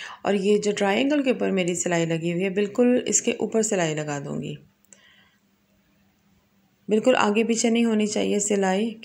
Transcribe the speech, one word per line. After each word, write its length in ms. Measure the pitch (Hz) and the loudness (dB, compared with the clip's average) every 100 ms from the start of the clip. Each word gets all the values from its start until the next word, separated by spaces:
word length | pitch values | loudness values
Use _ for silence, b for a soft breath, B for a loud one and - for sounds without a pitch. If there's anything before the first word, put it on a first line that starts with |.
| B B - | B B -2
और 100 | 202 | 0
ये 220 | 190 208 | 2 2
जो 140 | 208 | 2
ट्रायंगल 500 | 202 196 208 269 294 | 0 0 2 2 2
के 80 | 262 | 0
ऊपर 200 | 196 196 | 0 0
मेरी 240 | 190 175 175 | 0 0 -2
सिलाई 300 | 190 170 165 | 0 0 0
लगी 260 | 165 170 | -2 -2
हुई 100 | 175 | -2
है, 80 | 190 | -2
बिल्कुल 480 | 185 202 202 247 247 - | -2 -2 2 2 2 0
इसके 240 | 202 - 233 | -2 -2 -2
ऊपर 200 | 214 220 | -2 -2
सिलाई 320 | 220 196 160 151 | 0 0 0 -2
लगा 240 | 151 143 | -4 -6
दूँगी। 380 | 147 147 151 147 - _ _ b b b b b _ _ _ _ _ _ _ _ _ _ _ _ _ _ - | -6 -8 -8 -12 -16 _ _ b b b b b _ _ _ _ _ _ _ _ _ _ _ _ _ _ -2
बिल्कुल 260 | 214 240 254 | 2 4 4
आगे 280 | 208 208 | 2 2
पीछे 260 | 226 226 240 | 0 0 0
नहीं 160 | 226 233 | 2 2
होनी 220 | 214 214 | 2 0
चाहिए 320 | 208 190 202 | -2 -2 -2
सिलाई, 500 | 202 202 190 190 226 220 | 0 0 0 0 -2 -6